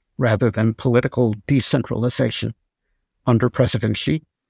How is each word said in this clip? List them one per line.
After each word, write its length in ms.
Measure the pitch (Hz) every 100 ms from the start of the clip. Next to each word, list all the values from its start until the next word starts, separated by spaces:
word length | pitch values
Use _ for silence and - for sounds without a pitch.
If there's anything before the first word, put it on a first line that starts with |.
| _ -
rather 340 | 123 107 123
than 220 | 107 113
political 600 | 110 131 120 127 - 120 107 -
decentralization 1040 | 139 - 120 117 117 120 - 120 - 117 - _ _ _ _ _ _ -
under 240 | 120 123
President 480 | - 131 107 110 107
Xi. 260 | - 156 - _ _